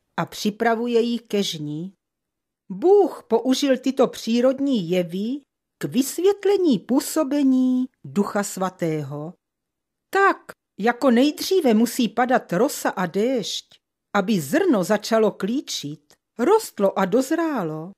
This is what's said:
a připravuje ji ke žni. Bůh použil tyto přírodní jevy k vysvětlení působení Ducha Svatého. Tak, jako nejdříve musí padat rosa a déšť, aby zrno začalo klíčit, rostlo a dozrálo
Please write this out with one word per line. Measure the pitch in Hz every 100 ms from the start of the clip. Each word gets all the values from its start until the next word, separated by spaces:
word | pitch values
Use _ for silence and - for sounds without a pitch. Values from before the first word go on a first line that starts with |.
| _ -
a | 165
připravuje | - 208 208 233 226 240 233
ji | 233 233
ke | - 208
žni. | 196 160 147 151 185 - _ _ _ _ _ _ _
Bůh | 190 330 403 339 - -
použil | 226 254 262 285 254
tyto | 269 262 247
přírodní | - - 240 254 269 277 247 165
jevy | 180 175 185 220 285 - _ _ _
k |
vysvětlení | 151 180 269 - 370 403 381 403 349 208
působení | - 262 - 320 285 294 269 254 254 254 254 _
Ducha | 139 143 202 208
Svatého. | 202 - 185 180 170 156 139 147 156 - _ _ _ _ _ _ _
Tak, | 381 392 - - - _ -
jako | 214 240 277
nejdříve | 233 294 302 - 381 277
musí | 220 240 - 233
padat | - 247 254 -
rosa | 175 277 - 254
a | - 180
déšť, | 196 233 262 - - - _ _ _ _
aby | 208 196 202
zrno | 139 262 392 220
začalo | 165 214 - 220 214
klíčit, | 202 190 254 - - 143 151 _ _ _ -
rostlo | 262 440 - - 196 196
a |
dozrálo | 190 226 262 320 320 269 165 156 170